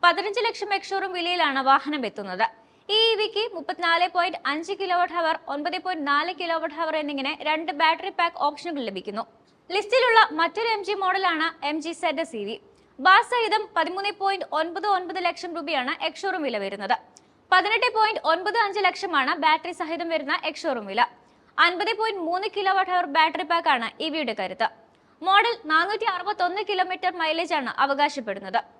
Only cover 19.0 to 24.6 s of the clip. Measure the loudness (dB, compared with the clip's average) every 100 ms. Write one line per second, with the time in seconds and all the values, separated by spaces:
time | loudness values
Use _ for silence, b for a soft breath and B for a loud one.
19 | -2 0 0 2 2 2 0 -8 -6 -4
20 | -2 -4 -2 -4 -4 -6 -4 -4 -4 0
21 | 0 0 b b b 2 2 4 -2 0
22 | -2 -2 -2 -2 -4 -2 0 2 2 0
23 | 0 4 2 2 0 0 2 2 0 -6
24 | -6 -4 -4 -4 -6 -2